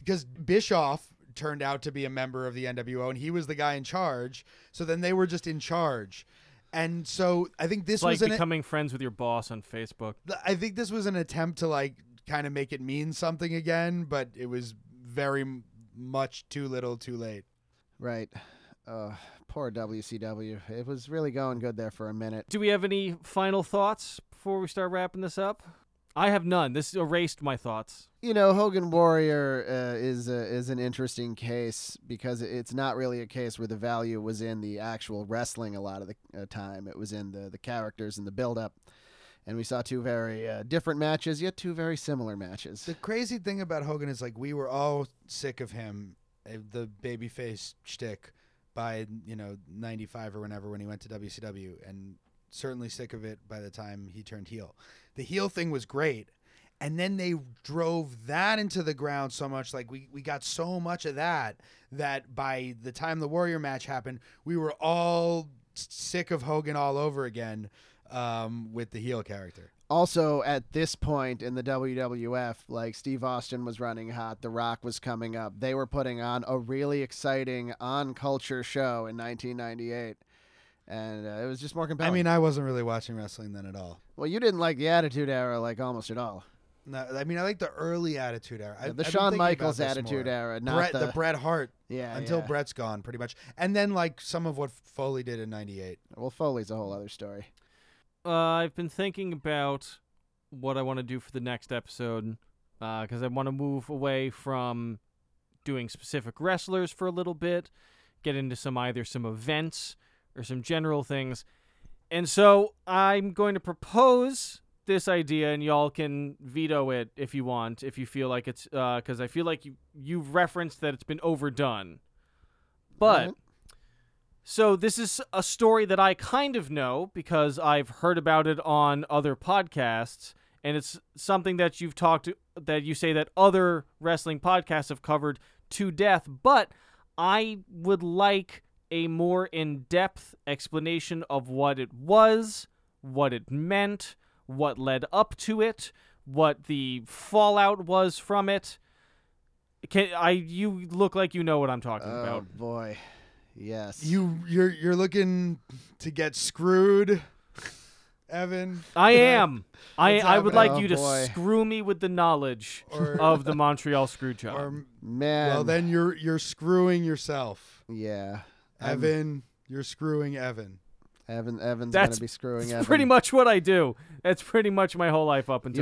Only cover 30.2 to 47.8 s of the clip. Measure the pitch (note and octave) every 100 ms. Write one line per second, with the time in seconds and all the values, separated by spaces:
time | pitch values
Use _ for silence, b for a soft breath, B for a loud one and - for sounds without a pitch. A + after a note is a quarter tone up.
30.2 | A#2+ B2 G#2 B2 B2 B2+ B2 B2 B2+ -
31.2 | A#2+ A2+ A#2+ A#2+ A#2 - - - - A#2
32.2 | B2+ A#2+ G#2+ A#2+ A#2+ B2+ C3+ A#2+ B2+ A#2+
33.2 | A2 C3 A#2 A2 A2+ G#2+ A#2 A#2 A2+ A2
34.2 | G#2+ G#2+ A2+ A2 G#2 G#2 A2+ A2 - G#2
35.2 | G2+ A2+ A#2+ - A2 G2+ G2 G2 F#2+ -
36.2 | _ G2 G2 A2 G2 G2 G2 F2+ G#2 G#2
37.2 | G2+ G2 G2 F#2+ - A#2+ G#2+ - G#2+ G2+
38.2 | G2+ G2 B2 A2+ G#2+ - _ b b b
39.2 | b b - A2+ A2+ B2+ A#2+ B2+ A#2+ A#2
40.2 | A2+ A2 A2+ G#2+ A#2+ D#3+ E3 D3 D3+ D#3
41.2 | E3 D3+ F#3 - F3+ E3 E3 D3+ - C3+
42.2 | A2 G2+ F2+ G2 - G#2 - E3 G3 A3
43.2 | A#3 A#3+ F#3 G3 F3 D#3 C#3+ D3+ C#3+ B2
44.2 | B2 A2 C#3 D3 C3 C3+ D3 C#3+ C#3 _
45.2 | - - C#3 - A2 A2 A2 G2+ G2 -
46.2 | _ _ - A2+ G#2 A#2+ A2+ G2+ C3 A#2
47.2 | A#2 - A#2+ G#2 - -